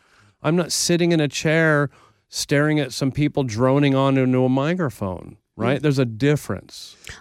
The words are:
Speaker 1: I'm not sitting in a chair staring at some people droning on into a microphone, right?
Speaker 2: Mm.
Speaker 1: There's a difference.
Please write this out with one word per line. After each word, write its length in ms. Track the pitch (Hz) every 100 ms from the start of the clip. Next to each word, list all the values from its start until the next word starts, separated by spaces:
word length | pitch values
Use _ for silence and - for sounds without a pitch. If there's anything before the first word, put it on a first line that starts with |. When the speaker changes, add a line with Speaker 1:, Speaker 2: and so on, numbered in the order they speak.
| _ _ _ _
Speaker 1:
I'm 140 | 143 175
not 160 | 147
sitting 400 | - - 170 175
in 80 | 165
a 80 | 147
chair 640 | - 160 160 160 147 143 - _ _ _
staring 500 | - - 143 151 151
at 140 | 131
some 180 | - 135
people 320 | 139 147 147
droning 500 | 131 107 131 139 143 135
on 220 | 135 135
into 280 | 127 127 127
a 40 |
microphone, 880 | 131 147 185 147 - 98 87 50 - _ -
right? 220 | 117 139
Speaker 2:
Mm. 20 |
Speaker 1:
There's 180 | 151 135
a 60 | 120
difference. 880 | 110 139 147 - 92 - - - - - -